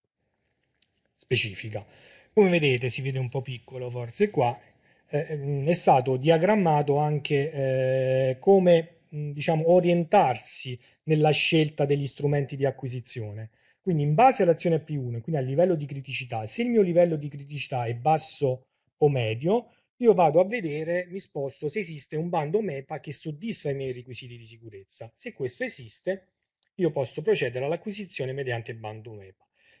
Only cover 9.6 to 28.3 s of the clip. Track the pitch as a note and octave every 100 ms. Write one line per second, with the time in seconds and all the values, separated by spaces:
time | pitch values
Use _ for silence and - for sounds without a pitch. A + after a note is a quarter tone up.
9.6 | E3 F3+ F3 F3 E3 G#3 D3 A#2 - -
10.6 | C3 B2 _ _ - D#3 D#3 D3 - E3
11.6 | D3+ - C#3 C#3+ C#3 - C#3+ C#3+ C3+ C#3
12.6 | C3+ C3 C3 B2 A#2+ B2 G#2+ G#2 A2 _
13.6 | _ _ - D#3+ D3 D3+ B3+ C4 F3 D#3+
14.6 | F3 D#3+ - D3+ B2 A#2 A2+ D3 C3 C#3
15.6 | F#3 E3+ C#3+ C#3 C3+ B2+ B2+ A#2 G#2+ -
16.6 | A#3+ A#3 F#3+ E3 F3 D#3 D3 C#3+ C#3 D3
17.6 | - B2+ A#2 A#2 C3+ D#3 - - C#3 B2+
18.6 | _ _ _ - D3 C#3 A2 A2+ D3+ A3
19.6 | A#3 _ _ - A#3+ F#3 E3 D#3 F#3+ A#3+
20.6 | E3 D3 D#3+ F3 F3 F#3 - D#3 C#3 -
21.6 | D3+ G#3 F3 D3+ - D#3 E3+ F3 D3 G3+
22.6 | G#3 C#3 C3+ D#3 - C3+ D#3+ D3 A3 F#3
23.6 | D3+ C#3 C3+ B2 B2 A#2+ B2+ A#2+ A2+ A#2
24.6 | A2+ G#2 G2 - A2+ - B3 - B2+ -
25.6 | B3+ - A#2 - - F#3+ _ _ _ _
26.6 | _ - E3+ D3 B2+ - D#3 F#3+ C3+ B2
27.6 | C#3 E3+ A3 G3+ G3 - C3